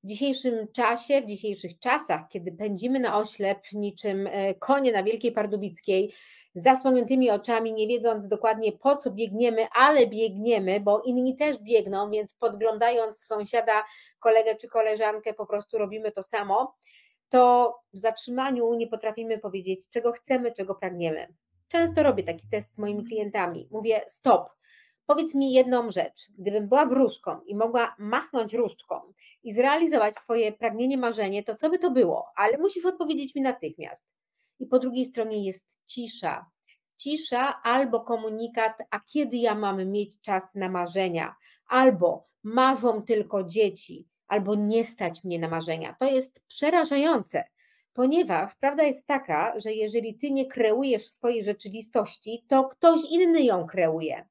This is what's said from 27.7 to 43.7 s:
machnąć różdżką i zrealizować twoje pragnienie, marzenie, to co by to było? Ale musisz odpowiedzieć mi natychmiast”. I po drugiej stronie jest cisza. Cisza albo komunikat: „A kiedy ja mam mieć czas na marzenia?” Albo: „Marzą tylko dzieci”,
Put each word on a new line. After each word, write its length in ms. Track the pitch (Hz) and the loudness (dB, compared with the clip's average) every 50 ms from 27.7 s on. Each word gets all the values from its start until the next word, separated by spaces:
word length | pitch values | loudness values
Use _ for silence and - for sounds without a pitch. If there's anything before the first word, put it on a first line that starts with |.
| 233 247 233 233 - _ | 2 0 0 0 -4 _
machnąć 540 | 208 208 226 277 302 - - 254 220 208 214 | -6 -2 -2 -2 -4 -2 -4 -4 -2 -2 -2
różdżką 480 | 240 240 196 - _ - _ - - - - _ _ _ - _ _ _ | -2 -2 -2 -4 _ -10 _ -10 -10 -10 -14 _ _ _ -20 _ _ _
i 100 | 240 208 | -6 0
zrealizować 640 | 220 247 277 294 320 339 320 311 254 214 208 214 | 2 4 4 4 4 2 2 4 4 2 2 0
twoje 360 | - - - 233 233 226 214 | -4 -6 -2 0 2 2 0
pragnienie, 460 | 214 _ - 226 202 220 247 262 277 | -2 _ -4 -4 -2 0 0 0 0
marzenie, 460 | 262 254 233 226 214 208 190 196 202 208 | 0 0 -2 -2 -2 -2 -2 -2 -4 -6
to 120 | - 214 | -6 -6
co 140 | - - 311 | -2 0 0
by 100 | 339 349 | 0 2
to 120 | 349 349 | 0 2
było? 360 | 254 254 233 - - - - - - | 4 4 4 4 2 -2 -6 -8 -2
Ale 220 | - 202 214 247 | 0 2 2 2
musisz 280 | 285 330 403 - 370 339 | 2 0 -2 -2 0 -2
odpowiedzieć 500 | 370 370 - 349 302 311 269 285 262 - | -2 -2 -2 -4 -4 -2 -4 -4 -6 -4
mi 60 | 285 | -2
natychmiast”. 640 | 262 262 247 - - 226 - - 160 - - - _ _ _ _ _ _ _ _ _ _ _ _ | -2 -2 -2 -2 -8 -12 -10 -12 -14 -16 -16 -18 _ _ _ _ _ _ _ _ _ _ _ _
I 60 | 254 | -6
po 140 | - 254 254 | 0 0 2
drugiej 260 | 247 254 233 254 254 | 2 0 -2 -4 -4
stronie 400 | 254 - 233 220 220 220 214 202 | -4 -4 -6 -4 -4 -4 -4 -4
jest 360 | 190 190 - _ _ - _ _ | -6 -6 -8 _ _ -20 _ _
cisza. 600 | - - 247 240 214 - - - 160 135 - - _ _ _ _ _ _ _ _ _ _ | -14 -12 -10 -10 -12 -12 -8 -6 -6 -6 -6 -10 _ _ _ _ _ _ _ _ _ _
Cisza 640 | _ - 277 302 311 311 - 247 240 254 277 262 - - | _ -6 -6 -6 -4 -4 -2 -2 -2 -2 -2 -4 -4 -2
albo 360 | 233 240 262 277 247 226 226 | 0 2 2 2 2 -2 -4
komunikat: 760 | 226 - 233 220 220 220 220 220 226 233 233 233 220 220 226 - 220 _ | -2 -4 -6 -4 -4 -6 -6 -6 -8 -6 -2 -2 -2 -2 -2 -6 -10 _
„A 80 | - 208 | -8 -8
kiedy 380 | _ _ - 302 294 240 233 | _ _ -2 -2 -2 -2 -2
ja 180 | 240 233 226 208 | 0 0 0 0
mam 300 | 208 208 202 196 190 190 | 0 -2 -2 -2 -2 -4
mieć 360 | 190 196 208 208 202 - _ | -4 -2 -4 -4 -6 -10 _
czas 340 | _ - 196 185 190 - - | _ -4 -4 -4 -4 -6 -8
na 140 | 202 190 185 | -6 -6 -4
marzenia?” 640 | 185 180 175 170 170 196 190 180 170 165 156 - - _ _ _ _ _ _ | -4 -4 -4 -2 -2 -2 -2 0 -2 -4 -4 -6 -10 _ _ _ _ _ _
Albo: 600 | _ 247 254 262 262 220 170 175 165 175 - _ _ _ _ _ | _ 2 6 6 6 6 4 2 0 0 -2 _ _ _ _ _
„Marzą 580 | 214 226 247 262 262 269 214 220 247 220 - | -4 0 2 4 4 2 2 0 0 0 0
tylko 420 | - - 226 214 202 - - 202 185 | -2 -2 -2 -2 0 -2 -4 -6 -4
dzieci”, 640 | 170 165 214 214 196 | -4 0 0 0 0